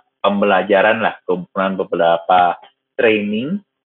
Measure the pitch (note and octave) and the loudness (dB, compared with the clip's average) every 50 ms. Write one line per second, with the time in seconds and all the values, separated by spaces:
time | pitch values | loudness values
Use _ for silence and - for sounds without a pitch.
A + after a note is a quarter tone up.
0 | _ _ _ _ - G2+ G2+ G2+ G#2 G2+ F#2+ F#2 F#2 G2+ G2 F#2+ G2 G#2+ A2+ A#2 | _ _ _ _ -4 -2 -2 0 0 2 2 0 2 2 2 4 4 2 2 0
1 | G#2 F2 - - _ - F2+ F2+ F2 - - G2 F#2+ F#2+ G2 F#2 F#2 - F2 F2 | -2 -4 -4 -6 _ -6 -6 -6 -6 -6 -6 -4 -2 -2 -2 -4 -6 -4 -2 0
2 | E2+ E2 E2+ E2+ - - F#2 F2+ F2+ E2+ - - - - _ _ _ _ _ - | 2 2 2 0 0 2 2 2 2 2 0 -4 -10 -20 _ _ _ _ _ 0
3 | A#2+ A2+ A2 G#2 G2+ G#2 G#2+ A2 B2 D3+ G3 G3+ - _ _ _ _ | 0 2 2 0 -2 -4 -6 -6 -4 -4 -6 -8 -8 _ _ _ _